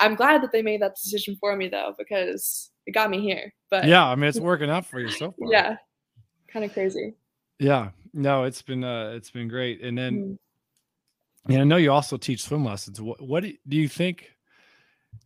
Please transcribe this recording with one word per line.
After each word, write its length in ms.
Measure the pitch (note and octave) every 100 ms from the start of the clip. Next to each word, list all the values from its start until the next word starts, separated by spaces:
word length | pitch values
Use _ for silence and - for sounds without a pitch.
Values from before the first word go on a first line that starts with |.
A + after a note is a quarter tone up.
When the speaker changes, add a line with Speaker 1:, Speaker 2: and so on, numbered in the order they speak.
Speaker 1:
I'm 140 | G#3+ G#3+
glad 260 | B3+ D4+
that 80 | C4
they 100 | A3+
made 180 | A3 G#3+
that 140 | G3 G3
decision 400 | G3 G3+ G3 G3
for 160 | G3+ G3
me, 140 | F#3
though, 260 | G3 - -
because 720 | G#3 G3+ F3+ G3+ - - - _ -
it 60 |
got 180 | G3 G#3+
me 100 | F#3+
here. 320 | G#3 F#3 - - _
But 140 | F#3+ D#3
Speaker 2:
Yeah, 200 | F3+ D3
I 60 | B2+
mean, 80 | D3
it's 120 | C#3+
working 300 | E3 F3 D3
out 160 | C#3+ -
for 120 | B2+
you 120 | A#2
so 220 | - E3+ -
far. 140 | A#3
Speaker 1:
Yeah. 240 | A3 F#3+ A3 _ _ _ _ _ _ _
Kinda 160 | A3 G#3
crazy. 440 | G3+ F#3+ F#3+ G#3+ A3 _ _ _ -
Speaker 2:
Yeah. 300 | C#3 C#3 G#2+ - - D#3
No, 300 | C#3 C#3 C3
it's 180 | C3
been, 200 | - B2+
uh, 300 | B2+ A#2 A2 A#2
it's 160 | G2
been 160 | B2 A#2
great. 340 | B2 B2 A2+
And 140 | B2 A#2+
then, 400 | B2+ G#3 G3 G3 _ _ _ _ _ _ _ _ _ _ -
Speaker 1:
Mm-hmm. 60 |
Speaker 2:
and 80 | C3+
I 40 | C#3+
know 120 | E3+
you 160 | D3+
also 240 | C#3+ C#3 B2+
teach 260 | - A#2+
swim 220 | - D3 C3
lessons. 360 | G2+ - G2+
What, 200 | A2 A#2
what 220 | C3+ D3+ G3
do, 80 | - C#3
do 80 | D3
you 120 | D3+
think, 440 | - F3+ F3 - _ _ _ _ _ _ _ _ A2